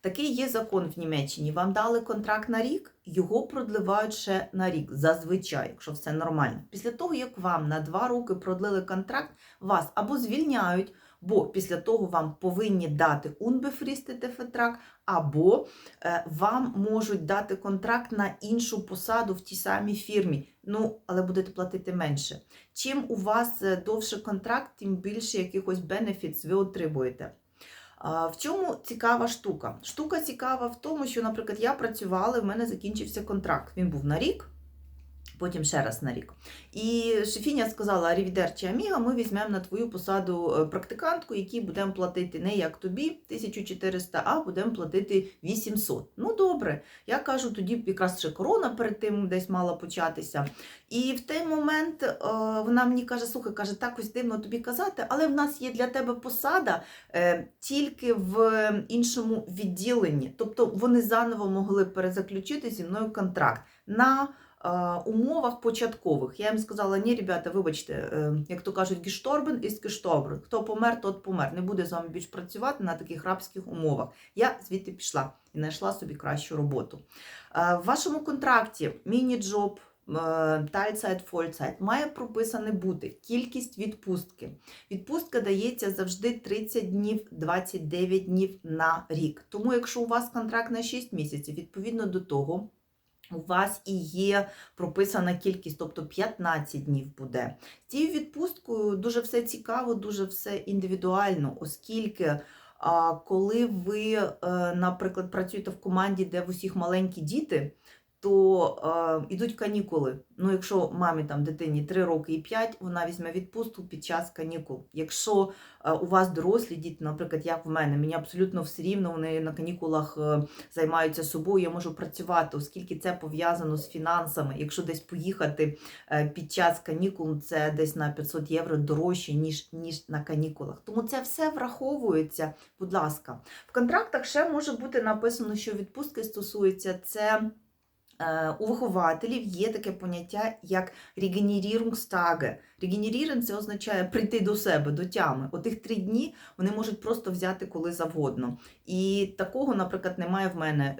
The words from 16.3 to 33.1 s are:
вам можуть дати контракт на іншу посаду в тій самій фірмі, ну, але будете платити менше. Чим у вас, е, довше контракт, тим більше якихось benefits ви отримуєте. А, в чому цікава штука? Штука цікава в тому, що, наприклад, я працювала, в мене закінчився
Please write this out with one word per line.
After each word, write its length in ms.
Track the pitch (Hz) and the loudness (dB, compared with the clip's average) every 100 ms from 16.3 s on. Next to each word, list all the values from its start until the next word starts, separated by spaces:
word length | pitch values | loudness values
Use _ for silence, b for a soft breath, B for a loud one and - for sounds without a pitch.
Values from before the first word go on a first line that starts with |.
| 156 | 0
вам 480 | 202 247 254 196 208 | 2 2 0 0 2
можуть 360 | 220 214 190 156 | 2 2 0 0
дати 300 | 202 208 190 | 0 0 -4
контракт 560 | 196 190 214 240 240 | -2 -2 2 0 0
на 220 | 214 202 - | 0 0 -2
іншу 460 | 208 233 233 208 - | 0 0 2 -2 -4
посаду 480 | 185 - 220 196 | -6 2 2 2
в 60 | 185 | -2
тій 160 | - 190 | -4 -6
самій 380 | 196 196 208 | -2 0 0
фірмі, 540 | 208 - 208 180 143 - _ | -2 2 2 4 0 -2 _
ну, 340 | 202 214 214 - - | -4 0 0 -2 -2
але 160 | 185 | 0
будете 280 | 185 185 185 | 2 0 0
платити 420 | - 180 180 185 | -4 -4 -4 -4
менше. 480 | 180 156 143 - - B B B | -2 0 0 -2 -8 B B B
Чим 320 | - 262 285 - | -6 -2 -2 -2
у 80 | 214 | -2
вас, 460 | 196 220 233 - | 2 2 2 0
е, 140 | 196 185 | 0 0
довше 400 | 208 220 220 202 | 0 -2 -2 -6
контракт, 540 | 214 196 220 254 269 _ | -4 -4 0 -2 -2 _
тим 200 | 196 185 | -4 -2
більше 420 | 196 220 226 196 | -4 -6 -4 -2
якихось 400 | 180 190 190 185 | -2 -2 -2 -4
benefits 720 | 156 196 214 190 165 151 156 | -2 -2 -2 -2 -6 -6 0
ви 60 | |
отримуєте. 800 | 190 196 190 160 147 127 127 - - _ B B B B B | 2 2 0 -2 0 -2 -4 -12 -14 _ B B B B B
А, 280 | - 160 165 | -4 -2 -2
в 100 | - | -2
чому 400 | 294 392 359 - | -4 0 -2 -4
цікава 440 | - 240 233 240 233 | -8 0 4 4 2
штука? 500 | - 202 - 110 - | -2 -4 -4 -6 -8
Штука 380 | - - 302 320 | -10 -6 -2 -2
цікава 460 | 320 247 254 262 240 | -2 -4 -2 0 -2
в 140 | 240 | -6
тому, 260 | 294 311 262 | -6 -4 -2
що, 160 | 233 | -2
наприклад, 360 | 220 220 220 208 | -2 -2 -6 0
я 120 | 233 | 0
працювала, 680 | 269 233 220 190 185 214 240 | 2 -2 -4 0 2 2 2
в 40 | |
мене 220 | 202 220 233 | 0 0 -2
закінчився 560 | - 202 214 - | -2 -6 -6 -6